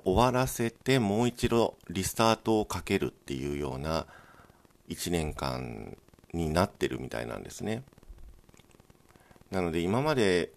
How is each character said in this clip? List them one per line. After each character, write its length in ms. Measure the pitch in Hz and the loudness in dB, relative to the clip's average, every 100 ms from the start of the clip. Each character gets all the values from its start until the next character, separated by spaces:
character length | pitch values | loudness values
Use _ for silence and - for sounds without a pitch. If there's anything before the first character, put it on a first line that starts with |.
| 95 | 2
終 100 | 92 | 4
わ 160 | 127 | 4
ら 160 | 123 131 | 2 -2
せ 240 | - 117 | -2 -4
て、 260 | - - 131 | -4 2 2
も 240 | 101 104 | 4 2
う 60 | 120 | 0
一 220 | 117 117 | 0 2
度 280 | 117 107 - - | 4 2 0 -8
リ 160 | 87 | -4
ス 120 | 92 - | -4 4
タ 180 | 113 | 4
ー 20 | 110 | 4
ト 260 | - 110 | 2 2
を 40 | 104 | 2
か 160 | 90 | -4
け 160 | - 98 | 0 0
る 120 | 64 | 0
っ 0 | |
て 240 | - - 67 | -6 -8 -6
い 180 | 71 | -4
う 60 | 71 | -4
よ 160 | 71 65 | -4 -6
う 20 | |
な 300 | 76 80 - - - - - _ _ _ - | -2 -2 -4 -14 -20 -20 -20 _ _ _ -14
一 240 | 85 90 | -8 -2
年 240 | 87 76 73 | -2 -2 -4
間 600 | 69 64 62 55 50 - _ - - | -4 -4 -8 -10 -12 -16 _ -20 -10
に 160 | 85 80 | -4 0
な 160 | 80 95 | 2 0
っ 60 | |
て 160 | - - | 0 -4
る 120 | 64 | -4
み 100 | 64 | -6
た 120 | 57 | -6
い 60 | 58 | -6
な 100 | 50 | -8
ん 60 | |
で 60 | 50 | -10
す 100 | - | -10
ね。 220 | 101 113 - - - - - - _ - - - _ - _ - _ - - | -6 -6 -10 -20 -20 -20 -20 -20 _ -20 -20 -20 _ -20 _ -20 _ -20 -6
な 100 | 98 | -2
の 100 | 87 | 0
で、 100 | 82 | 0
今 200 | 87 117 | 2 2
ま 140 | 151 139 | 2 2
で 360 | 101 87 - | 4 4 0